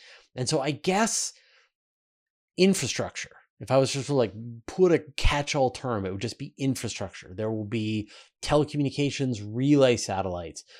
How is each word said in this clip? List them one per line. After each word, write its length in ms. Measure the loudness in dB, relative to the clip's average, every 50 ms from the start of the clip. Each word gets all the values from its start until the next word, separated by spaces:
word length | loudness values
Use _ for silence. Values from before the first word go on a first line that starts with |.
| -20 -20 -20 -20 _ _ -8
And 140 | -6 -4 0
so 120 | 0 0
I 120 | 0 -2
guess 600 | -4 -4 -2 0 2 2 2 0 0 -4 -6 -6 -10 _ _ _ _ _ _ _ _ _ _ _ _ _ _ _ _ _ _ _ _ _ _ _ 0
infrastructure, 800 | 2 4 4 4 2 -2 -4 -4 -4 -6 -6 -6 -12 -14 -16 -18 -20 _ _ _ -14
if 100 | -4 2
I 80 | 2 2
was 140 | 4 2
just 140 | 0 -4 -4
to, 80 | 0 2
like, 200 | 2 2 0 -2 -10 -14 -14 -14 -16 -16
put 260 | -10 2 4 4 6
a 120 | 6 4 0 -4 -6
catch-all 540 | 2 2 4 4 2 -2 -2 0 2 2 2
term, 340 | 0 -4 -6 -4 -2 -2 -2
it 60 | -4
would 100 | -6 -6
just 180 | -6 -8 -8 -8
be 140 | -14 -14 _ -4
infrastructure. 760 | -2 -2 -2 -2 -4 -8 -6 -6 -10 -10 -10 -16 -18 -14 -8
There 160 | -6 -4 -4
will 140 | -2 -4 -4
be 460 | -4 -4 -2 -2 -2 -2 -4 -4 -6 -12 -20 -20 _ _ -10
telecommunications 1000 | -2 2 2 2 2 2 0 -2 -2 0 0 0 -2 -2 0 -2 -2 -2 -2 -4
relay 540 | -6 -8 -4 0 4 4 6 6 6 6 4
satellites 680 | 2 0 -4 -4 -2 -2 -4 -4 -6 -8 -10 -14 -16 -20 _ -20 -20